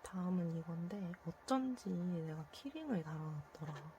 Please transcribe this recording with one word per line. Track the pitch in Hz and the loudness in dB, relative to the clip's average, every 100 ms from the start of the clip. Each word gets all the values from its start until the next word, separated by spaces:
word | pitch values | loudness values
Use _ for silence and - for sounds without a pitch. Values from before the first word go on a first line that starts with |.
다음은 | - 190 180 185 170 165 | -6 -2 2 4 4 2
이건데 | 165 165 175 208 180 175 165 | -2 -2 0 -2 -2 -4 -6
어쩐지 | - - 262 262 247 - | -8 2 4 4 0 0
내가 | 180 175 175 160 156 151 | 2 2 2 0 -2 -6
키링을 | - 277 311 311 208 | -8 -8 -6 2 2
달아놨더라. | 156 156 156 151 - - 151 147 151 | 2 -2 -2 -4 -6 -8 -6 -6 -8